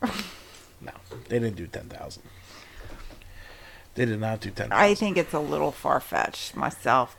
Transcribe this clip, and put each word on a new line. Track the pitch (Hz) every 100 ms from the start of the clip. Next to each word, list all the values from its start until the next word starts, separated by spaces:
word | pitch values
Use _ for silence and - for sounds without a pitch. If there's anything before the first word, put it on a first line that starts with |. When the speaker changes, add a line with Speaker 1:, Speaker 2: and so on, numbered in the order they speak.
Speaker 1:
<laughs> | - 208 - - - - - -
Speaker 2:
No, | - - - 123 -
they | 120
didn't | 117 92
do | 85
ten | - -
thousand. | - 82 - - - - - - - - - - - - - - - - - -
They | - 123
did | 107
not | 110 110
do | 101
ten | - 117
thousand. | -
Speaker 1:
I | 208
think | 202 208 175
it's | 160
a | 151
little | 147 151 151
far-fetched | - 139 139 - 69 - - - -
myself, | - - 123 127 123